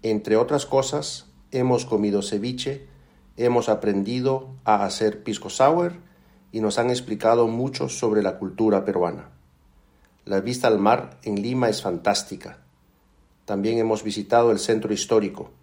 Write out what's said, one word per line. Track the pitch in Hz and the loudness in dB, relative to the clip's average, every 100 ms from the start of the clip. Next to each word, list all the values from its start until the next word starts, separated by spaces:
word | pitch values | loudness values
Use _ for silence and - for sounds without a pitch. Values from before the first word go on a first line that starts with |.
Entre | 113 107 107 110 | 0 -2 2 2
otras | 120 147 - | 4 0 0
cosas, | 135 135 147 156 - - _ _ | 0 0 -4 -6 -12 -16 _ _
hemos | 131 127 120 | -2 2 0
comido | - 107 104 101 | 2 0 2 0
ceviche, | 98 107 120 127 135 139 - - _ _ _ - | -2 -4 -4 -6 -8 -8 -14 -20 _ _ _ -2
hemos | 120 120 113 | 2 2 2
aprendido | 107 107 98 98 123 127 135 131 131 | 0 2 0 -2 -2 0 -2 -4 -8
a | - 104 | 0 2
hacer | 98 - 107 104 | 2 0 -2 -2
pisco | - 104 95 | -8 -8 -8
sour | - 135 165 175 175 - _ _ _ _ | 2 4 4 0 -6 -20 _ _ _ _
y | 113 | -4
nos | 107 101 | -2 0
han | 120 | 0
explicado | 123 - 104 110 117 117 | -2 -4 -2 2 4 2
mucho | 117 131 - 135 | 0 -4 -4 -6
sobre | - 113 107 | -2 0 2
la | 95 - | 0 -4
cultura | 95 90 110 98 | -10 0 2 2
peruana. | - 90 87 - - _ _ _ _ _ _ _ _ _ | 0 0 -2 -4 -16 _ _ _ _ _ _ _ _ _
La | - 98 | -4 -2
vista | 104 123 123 | -2 0 2
al | 104 | 4
mar | 104 123 - - | 4 2 0 -12
en | 113 101 | -6 -4
Lima | 110 127 120 | -4 0 0
es | 104 | 0
fantástica. | 98 87 104 98 - 90 - - _ _ _ _ _ _ _ _ - | -4 -2 0 0 -4 -14 -14 -20 _ _ _ _ _ _ _ _ -6
También | 101 104 117 | -2 0 0
hemos | 113 107 | 0 0
visitado | 107 104 101 120 120 | -2 -8 2 4 4
el | 104 | 2
centro | - 110 104 | 2 0 0
histórico. | 104 - 110 101 - - _ | -4 2 2 0 -8 -16 _